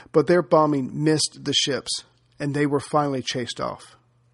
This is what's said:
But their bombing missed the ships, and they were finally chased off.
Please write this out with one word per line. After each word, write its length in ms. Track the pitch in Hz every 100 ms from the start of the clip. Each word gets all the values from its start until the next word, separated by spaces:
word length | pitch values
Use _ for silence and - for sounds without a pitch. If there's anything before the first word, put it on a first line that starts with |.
| -
But 140 | 160 143
their 160 | 175
bombing 600 | 170 160 151 143 127 143
missed 380 | 156 151 - 135
the 100 | 139
ships, 500 | 135 147 123 - - - _ _ -
and 160 | 147
they 120 | 139 147
were 140 | 143
finally 420 | - 151 147 135
chased 380 | - 131 117 -
off. 360 | 123 - - _ _ _ _